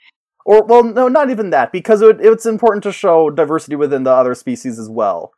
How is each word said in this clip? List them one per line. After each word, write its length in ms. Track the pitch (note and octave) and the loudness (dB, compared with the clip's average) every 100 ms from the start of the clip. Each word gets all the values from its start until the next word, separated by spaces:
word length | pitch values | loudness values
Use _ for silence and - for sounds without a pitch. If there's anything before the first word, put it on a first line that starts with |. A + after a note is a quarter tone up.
| _ _ _ _ - | _ _ _ _ 2
Or, 160 | G#3 G#3+ | 2 4
well, 180 | A#3+ | 4
no, 240 | A#3 G#3+ B3+ | 2 0 0
not 220 | C4 C#4 | 0 0
even 220 | A#3 G3+ | -4 -2
that, 200 | D3+ A#2+ | -2 -2
because 300 | F#3 E3+ G#3+ | -4 -2 2
it, 160 | A3 A3 | 4 4
it's 260 | G#3 A3 A3+ | 2 2 0
important 380 | A3 A#3 G#3 | -2 0 -2
to 80 | G3+ | -4
show 380 | F#3+ G3 E3 D#3 | -4 0 2 2
diversity 480 | D3 D3+ D#3+ - C#3+ | -2 -4 -4 -6 -6
within 260 | C#3+ C3+ | -4 -2
the 80 | C3 | 0
other 240 | C3 B2+ B2 | 2 0 -4
species 420 | - A#2+ C3 A2+ | -8 -10 -10 -12
as 120 | A2 | -10
well. 420 | A2 G#2 E2+ - | -4 -4 -4 -10